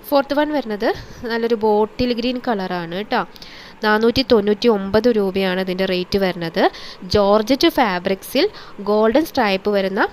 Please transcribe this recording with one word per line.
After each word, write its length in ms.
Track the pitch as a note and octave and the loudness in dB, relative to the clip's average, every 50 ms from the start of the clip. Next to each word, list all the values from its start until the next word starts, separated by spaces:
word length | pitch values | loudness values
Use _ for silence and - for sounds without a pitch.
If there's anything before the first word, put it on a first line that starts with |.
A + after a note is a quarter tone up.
| - - | -4 0
ഫോർത്ത് 280 | D4 C#4 C4+ - C#4+ C#4+ | 0 0 0 0 -2 -2
വൺ 100 | D4+ D4 D4+ | -2 0 -2
വരുന്നത് 320 | C#4+ B3+ A3 G#3+ G3 G#3+ C#4+ G4 - - - - - B3 A#3 | -4 -4 -4 -6 -2 -2 -2 -2 -4 -10 -18 -16 -12 -8 -6
നല്ലൊരു 240 | A3+ A#3 A3+ A3+ A#3 G#3+ G#3+ | -4 -2 0 -2 -2 0 2
ബോട്ടിൽ 440 | G#3+ G#3 G#3 A3 G#3+ - - B3+ B3 A#3+ A3 | 2 2 2 2 0 -2 -4 -2 -2 -2 -2
ഗ്രീൻ 180 | A#3 B3+ B3 B3 - | -2 -4 -4 -4 -4
കളറാണ് 500 | C4+ A3+ G3 F#3 F#3 F3+ F3+ E3+ E3 E3+ F#3+ G#3+ - | -4 -4 -4 -4 -4 -6 -6 -6 -8 -8 -8 -6 -2
ട്ടോ. 100 | C4 A3 - - - - - - - - - - - - - | -2 -4 -4 -4 -10 -20 -20 -20 -20 -20 -20 -20 -12 -2 0
നാനൂറ്റി 380 | G#3+ G#3+ G#3+ A3 A#3 A#3+ C4 C4 - | 2 2 4 4 4 2 2 2 4
തൊണ്ണൂറ്റി 360 | B3 G#3+ G3+ G#3 G#3 G#3 - A#3+ A3 | 4 4 4 2 0 2 2 2 2
ഒമ്പത് 320 | G3+ F#3+ G3 F#3+ G#3+ A3 B3 A#3 | 2 -2 0 0 2 4 4 2
രൂപയാണ് 440 | G#3+ G3 F#3+ F#3 G3 G3 F#3 F3+ F#3 F#3+ | 2 0 0 0 0 0 0 0 -2 -2
ഇതിൻ്റെ 220 | F#3 F3+ F#3 F#3+ F#3 | -4 -2 -2 -2 -2
റേറ്റ് 260 | F#3 F3+ F3+ - - G3+ G3 | 0 -2 -2 -2 -2 0 0
വരുന്നത്. 360 | F#3 F3 F3+ E3+ E3 D#3+ F#3 B3+ F#4 - - - - - - - F3+ G#3 | 0 -2 -4 -6 -4 -2 0 0 0 0 -4 -16 -16 -16 -16 -10 -2 0
ജോർജറ്റ് 540 | G#3+ G3+ G3 G3+ A3 G#3+ G#3+ C#4+ C4 E4+ E4+ - | 2 4 4 4 2 4 2 0 2 2 2 2
ഫാബ്രിക്സിൽ 680 | - C4 G#3 F#3 F3+ F3 G3 F#3+ F#3+ - - - B3+ E4+ G#4+ - - - - - - G3 G3+ | 2 0 0 0 -4 -2 -4 -4 -4 -6 -4 0 0 0 0 -2 -10 -20 -18 -16 -10 -4 0
ഗോൾഡൻ 360 | G#3 G#3+ A3 A3 A3+ D4 D#4+ - | 2 2 2 4 2 2 0 0
സ്ട്രൈപ്പ് 400 | - C#4 A#3 G3+ F#3+ F#3+ G3 G#3 G#3 | -2 -2 0 0 0 -2 -2 0 0
വരുന്ന 260 | G3 F#3+ F#3+ F#3+ G#3 C4+ G#4 | 0 0 -2 -2 -2 -2 -2